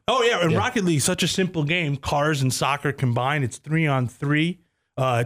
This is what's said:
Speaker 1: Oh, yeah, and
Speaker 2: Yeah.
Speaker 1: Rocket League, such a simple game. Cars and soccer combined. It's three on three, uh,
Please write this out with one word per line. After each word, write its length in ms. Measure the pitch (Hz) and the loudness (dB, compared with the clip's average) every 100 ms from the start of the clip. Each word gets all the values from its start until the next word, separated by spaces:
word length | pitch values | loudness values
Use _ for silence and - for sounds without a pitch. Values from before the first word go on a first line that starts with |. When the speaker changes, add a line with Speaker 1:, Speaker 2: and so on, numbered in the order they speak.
| - | -2
Speaker 1:
Oh, 140 | 254 | 0
yeah, 180 | 233 202 | 2 2
and 80 | 170 | 0
Speaker 2:
Yeah. 60 | 165 | 2
Speaker 1:
Rocket 260 | 233 247 180 | 2 2 2
League, 160 | 151 | 2
such 220 | - 180 | 0 0
a 40 | 170 | 0
simple 360 | - 180 165 | 0 -2 0
game. 340 | 147 175 156 139 | 0 0 0 -2
Cars 460 | - 147 147 147 | -2 0 0 2
and 100 | 131 | 0
soccer 380 | - 139 143 147 | 0 -2 0 -2
combined. 520 | 139 127 120 127 151 | -2 0 0 0 0
It's 140 | 123 - | -2 -6
three 300 | 147 160 156 | -4 0 2
on 200 | 135 120 | 0 -2
three, 520 | - 143 147 165 180 _ _ _ - | -4 -2 0 0 -4 _ _ _ -4
uh, 280 | 131 117 | 0 0